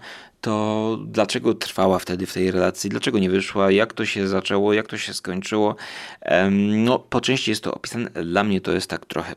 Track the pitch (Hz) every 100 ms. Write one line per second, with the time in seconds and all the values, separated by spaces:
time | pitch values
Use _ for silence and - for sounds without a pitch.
0 | - - - _ 117 107 107 107 110 107
1 | 107 110 104 127 120 101 - - 95 92
2 | - 90 92 - 92 92 90 - 101 101
3 | - 113 92 95 95 101 98 98 113 -
4 | 110 107 95 95 92 101 101 104 107 107
5 | - 95 - 92 95 107 107 110 - -
6 | - - - 82 98 98 101 107 113 127
7 | - 120 117 135 - 107 - - - 120
8 | 120 - 85 90 104 95 90 90 - 80
9 | - - -